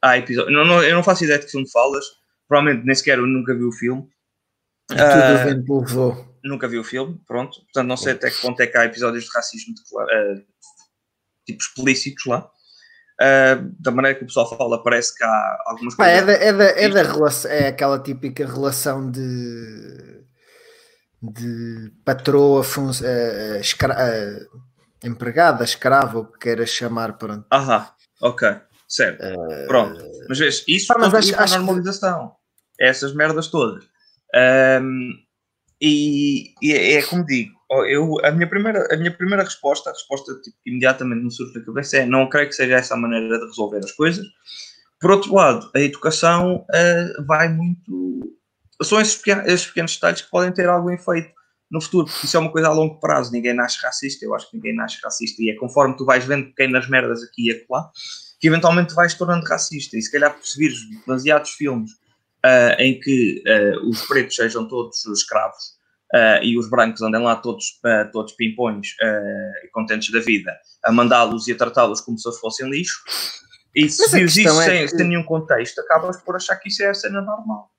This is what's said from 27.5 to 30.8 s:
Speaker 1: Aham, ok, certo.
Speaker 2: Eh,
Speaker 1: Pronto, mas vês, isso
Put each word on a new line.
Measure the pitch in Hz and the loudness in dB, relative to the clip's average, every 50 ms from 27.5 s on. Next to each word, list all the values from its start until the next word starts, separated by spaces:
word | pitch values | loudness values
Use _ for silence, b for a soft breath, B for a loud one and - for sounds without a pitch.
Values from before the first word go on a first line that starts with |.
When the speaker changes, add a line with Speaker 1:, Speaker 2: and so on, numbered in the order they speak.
Speaker 1:
Aham, | 127 139 139 135 117 104 - - _ _ _ _ _ _ | 0 0 2 2 0 0 -2 -6 _ _ _ _ _ _
ok, | - 123 120 - 123 104 101 - _ _ _ _ _ | -2 -2 -2 2 0 0 0 -2 _ _ _ _ _
certo. | _ - - 127 95 - - - | _ -2 -2 -2 -2 -2 -6 -10
Speaker 2:
Eh, | - - 90 85 80 78 - 69 | -10 -8 -8 -8 -10 -10 -12 -4
Speaker 1:
Pronto, | - 131 123 110 98 101 - - - - - - | 2 2 2 2 2 -6 -14 -16 -18 -18 -18 -10
mas | - 131 135 | -8 -2 0
vês, | 160 143 - - - | 0 0 0 -2 -2
isso | - 185 190 | -2 0 0